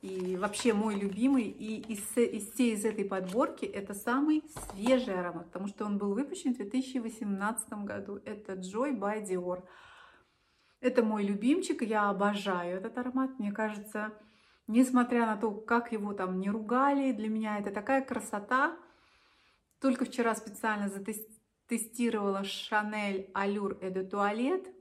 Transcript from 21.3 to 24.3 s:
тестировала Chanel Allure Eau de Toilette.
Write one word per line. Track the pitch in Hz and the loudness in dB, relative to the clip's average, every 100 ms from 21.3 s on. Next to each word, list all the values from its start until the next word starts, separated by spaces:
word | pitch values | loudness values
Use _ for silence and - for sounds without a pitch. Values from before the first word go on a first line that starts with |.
| - _ _ _ | -18 _ _ _
тестировала | 233 - - 233 220 202 196 | -4 -4 0 0 2 2 0
Chanel | 196 - - 214 208 214 202 196 190 | -2 -6 0 0 0 -2 -2 -2 -4
Allure | 202 202 202 202 - | -2 0 0 -2 -4
Eau | 190 | -4
de | 185 190 | -4 -2
Toilette. | 202 202 | 0 2